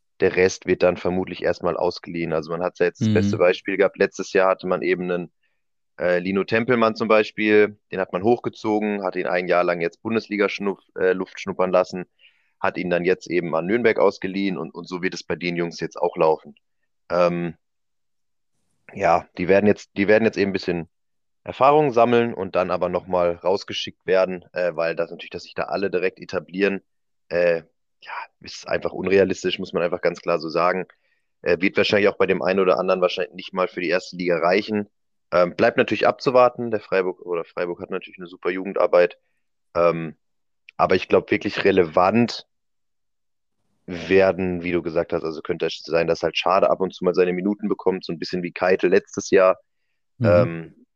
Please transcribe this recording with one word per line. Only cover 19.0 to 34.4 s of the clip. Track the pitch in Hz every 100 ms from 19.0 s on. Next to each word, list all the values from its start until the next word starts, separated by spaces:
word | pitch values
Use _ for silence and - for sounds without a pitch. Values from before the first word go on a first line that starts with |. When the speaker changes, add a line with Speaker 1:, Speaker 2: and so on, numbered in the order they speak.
| 92 85 - -
Speaker 1:
die | 87
werden | 98 104
jetzt, | 101 - -
die | 98
werden | 107
jetzt | 110 -
eben | 98
ein |
bisschen | 95 - 87 80 _ _ _ _ _
Erfahrung | - - 131 151 151
sammeln | 117 117 120 117
und | - 95 90
dann | 90
aber | 87 90
nochmal | 90 90 90 87 85
rausgeschickt | 85 98 - 101 - - -
werden, | 92 92 90 -
äh, | 87 90 80
weil | 82 82
das | 85
natürlich, | 82 -
dass | 87
sich | - -
da |
alle | - 90 98
direkt | 90 92 -
etablieren, | 90 92 82 90 98 95 - _ _ _ -
äh, | 87 87 82 78 _ _ _
ja, | - - - _
ist | - - -
einfach | 85 85
unrealistisch, | - 92 98 92 92 92 87
muss | 92
man | 92
einfach | 85 87
ganz | 87 85
klar | 87 85
so | 80
sagen. | 78 87 92 87 _ _ _ _ _
Äh, | - 85
wird | 95 -
wahrscheinlich | 98 104 101
auch | -
bei | 95
dem | 92
einen | 90 98
oder | 92 87
anderen | 92 92
wahrscheinlich | 90 - - 90
nicht | -
mal | 95 92
für | -
die | 87
erste | 87 - 87
Liga | 90
reichen. | 85